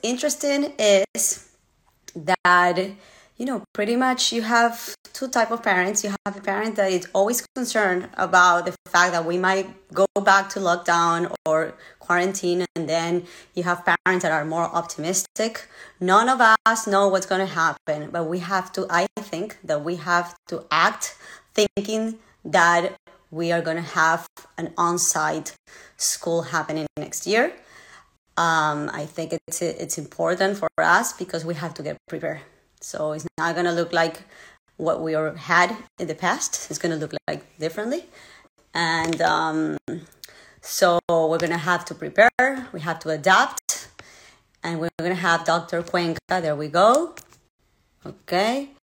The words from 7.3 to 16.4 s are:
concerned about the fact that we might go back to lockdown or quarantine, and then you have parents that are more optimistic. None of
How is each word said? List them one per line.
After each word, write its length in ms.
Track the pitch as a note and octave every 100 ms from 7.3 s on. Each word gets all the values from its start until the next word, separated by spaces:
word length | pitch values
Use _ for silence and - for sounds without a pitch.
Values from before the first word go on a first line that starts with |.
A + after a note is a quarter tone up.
| B3 -
concerned 540 | - B3 A3+ G3+ F3+ F#3
about 520 | - F#3 F3+ F3+ F3 F3
the 80 | F3+ -
fact 240 | F3 F3+
that 120 | F3
we 140 | E3 F3
might 300 | F#3 F#3+ G3 - _
go 120 | - G3 -
back 240 | G3+ G3 G3
to 80 | -
lockdown 720 | F#3 F3 F3 E3+ E3+ E3+ F3 - -
or 280 | D#3 D#3+ - - -
quarantine, 680 | - F3 F3+ F#3+ F3+ F3 F3
and 140 | - D#3
then 360 | D#3+ E3+ F3 F3 - -
you 80 | -
have 220 | F3 F3 F3+
parents 380 | E3+ - F3+
that 80 | F3+
are 120 | D#3
more 200 | D3+ D#3+
optimistic. 1040 | E3+ E3+ E3 - E3 F#3+ - - A3+ A3+ - - - -
None 280 | F3+ F#3+ A#3
of 120 | B3+